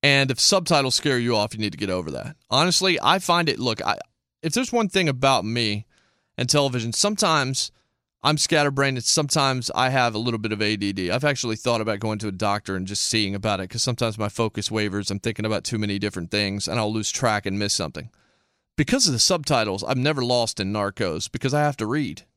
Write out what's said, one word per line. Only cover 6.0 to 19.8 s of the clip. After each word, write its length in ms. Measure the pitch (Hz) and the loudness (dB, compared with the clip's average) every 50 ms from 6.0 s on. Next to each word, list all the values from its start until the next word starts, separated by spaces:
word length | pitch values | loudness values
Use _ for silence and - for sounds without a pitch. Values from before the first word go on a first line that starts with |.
| _ _ _ _ _ _ _ | _ _ _ _ _ _ _
and 100 | - 120 | -6 -2
television, 460 | 120 - 147 143 139 123 123 113 117 113 | 2 2 2 2 2 0 -2 -4 -2 -2
sometimes 800 | - - 202 214 196 - 180 160 151 139 - 160 - - - _ _ _ _ _ _ _ _ _ _ - | 0 0 0 0 2 2 2 4 2 2 0 -2 -4 -4 -6 _ _ _ _ _ _ _ _ _ _ 0
I'm 140 | 143 151 | 0 2
scatterbrained 640 | 147 - - - 156 147 143 139 135 139 139 131 127 | 2 2 2 4 4 4 4 2 2 0 0 0 -2
and 60 | 117 | -2
sometimes 680 | - - - 147 143 - 160 139 135 131 127 117 - - | 0 2 2 2 2 2 2 2 2 0 0 -2 -2 0
I 140 | - 123 131 | 2 2 2
have 260 | 131 135 123 120 110 | 4 2 2 2 0
a 40 | 107 | 0
little 200 | 117 123 117 110 | -2 -2 -2 -2
bit 140 | 104 110 107 | -2 -2 -2
of 80 | 101 | 0
A 160 | 107 104 107 | 0 0 0
D 160 | 104 98 101 98 | 0 0 -2 -2
D. 180 | 95 92 87 | 0 -2 0
I've 140 | 87 127 135 | 0 0 0
actually 320 | 147 139 123 - 120 110 | 0 0 0 -2 -4 -4
thought 240 | 110 - 123 117 113 | -2 0 0 0 0
about 200 | 110 110 107 101 | 0 -2 -2 -2
going 180 | 110 110 107 104 | -2 -4 -4 -4
to 100 | 107 107 | -4 -6
a 40 | 95 | -4
doctor 440 | 90 110 101 101 104 - - 95 | -2 0 0 0 -2 -2 -4 -4
and 100 | 95 92 | -4 -4
just 180 | 95 104 101 - | -6 -4 -4 -2
seeing 300 | - - 113 107 98 98 | 0 0 0 0 0 -4
about 260 | 101 98 110 104 92 | -4 -2 -2 -2 -2
it, 80 | 95 92 | -4 -6
'cause 140 | - 113 - | -4 -4 -2
sometimes 360 | - 123 - 127 113 107 107 | -2 0 -2 -2 -4 -2 -2
my 100 | 110 104 | -6 -6
focus 420 | - - 117 110 - - 101 - | -2 -2 -2 -2 -2 -4 -6 -4
wavers. 400 | 107 110 107 104 95 101 101 - | -2 -2 -2 0 -2 -4 -4 -2
I'm 100 | 98 98 | -4 -4
thinking 260 | - 117 107 - 107 | -4 -6 -4 -4 -2
about 180 | 110 110 101 - | -2 -2 -2 -4
too 140 | - - 110 | -4 -4 -2
many 200 | 107 104 101 98 | -2 -2 -2 -2
different 320 | 95 104 - 95 85 82 | -2 -4 -4 -6 -8 -4
things, 380 | - 104 104 98 98 101 95 - | -2 -2 -2 0 -2 -4 -4 -2
and 100 | 80 120 | -2 0
I'll 140 | 110 104 110 | 0 0 -2
lose 180 | 110 107 - | -2 -4 -4
track 360 | - - - 120 107 104 101 | -4 0 0 2 2 2 -2
and 120 | 101 95 101 | -2 -4 -2
miss 140 | 104 101 - | -2 -2 -2
something. 380 | - 85 78 - 85 - 120 _ _ _ _ _ _ _ _ _ _ _ _ _ | -2 -2 -4 -6 -10 -12 -12 _ _ _ _ _ _ _ _ _ _ _ _ _
Because 300 | - 151 - - 277 247 | -2 0 2 2 2 4
of 80 | 196 135 | 2 2
the 40 | 117 | 2
subtitles, 680 | - - 185 170 147 - 151 123 110 107 95 101 | 4 2 2 0 0 2 2 2 2 2 -2 -4